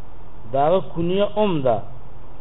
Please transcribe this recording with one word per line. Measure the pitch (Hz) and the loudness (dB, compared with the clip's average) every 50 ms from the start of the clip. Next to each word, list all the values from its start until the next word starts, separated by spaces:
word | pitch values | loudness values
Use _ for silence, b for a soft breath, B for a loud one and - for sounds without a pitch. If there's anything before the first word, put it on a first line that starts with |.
| - - - - - - - - - 110 | -4 -4 -4 -4 -4 -4 -4 -4 -2 -2
د | 117 | 0
هغه | 135 143 156 180 190 135 139 - | 2 4 4 4 2 2 0 -2
کنیه | 165 170 170 185 196 202 202 - | -2 0 0 2 2 0 0 2
هم | 208 214 202 175 151 | 2 2 2 2 2
ده، | 131 127 113 98 92 95 - - - - - - - - - - | 2 2 2 2 0 -2 -4 -4 -4 -4 -4 -4 -4 -4 -4 -4